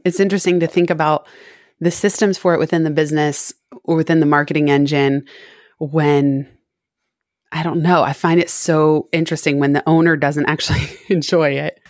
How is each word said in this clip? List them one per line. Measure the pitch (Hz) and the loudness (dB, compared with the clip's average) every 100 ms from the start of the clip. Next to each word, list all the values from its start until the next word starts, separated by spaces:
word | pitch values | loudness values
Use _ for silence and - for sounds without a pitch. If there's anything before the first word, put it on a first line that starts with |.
| 180 | -4
it's | 170 | 0
interesting | 196 196 180 180 | 0 0 0 0
to | 165 | 0
think | 175 175 | 0 0
about | 160 156 151 - - - - _ - | 0 0 -2 -4 -20 -20 -20 _ -6
the | 170 | -4
systems | - 202 - 202 185 | 0 -2 0 0 0
for | 180 165 | 0 0
it | |
within | 156 165 | 0 0
the | 160 | 0
business | 151 151 156 147 143 - - _ - | 0 -2 -2 -2 -2 -2 -4 _ -10
or | - 160 | -2 -2
within | 160 160 | 2 2
the | 147 | 2
marketing | 143 143 151 147 | 2 0 0 2
engine | 143 143 147 139 139 - - - - _ - | 2 2 2 0 0 -6 -16 -20 -20 _ -12
when, | 151 160 147 143 139 135 139 _ _ _ _ _ _ _ _ _ _ | -4 0 2 2 2 -2 -6 _ _ _ _ _ _ _ _ _ _
I | 160 | -6
don't | 165 147 | -4 0
know, | 160 175 | 2 2
I | 123 | 0
find | 147 170 170 | -2 0 0
it | 170 | 2
so | - - 156 156 156 - | 0 0 2 2 0 -2
interesting | 165 160 156 156 143 | -4 -2 -2 -2 0
when | 143 | 0
the | 143 156 | 0 2
owner | 165 170 151 | 2 2 2
doesn't | 143 147 143 | -2 -2 -2
actually | 160 - - - - | -4 -2 -4 -4 -8
<laughs> | - | -4
enjoy | 180 - 175 147 | -4 0 0 0
it. | 139 151 - | -2 -6 -10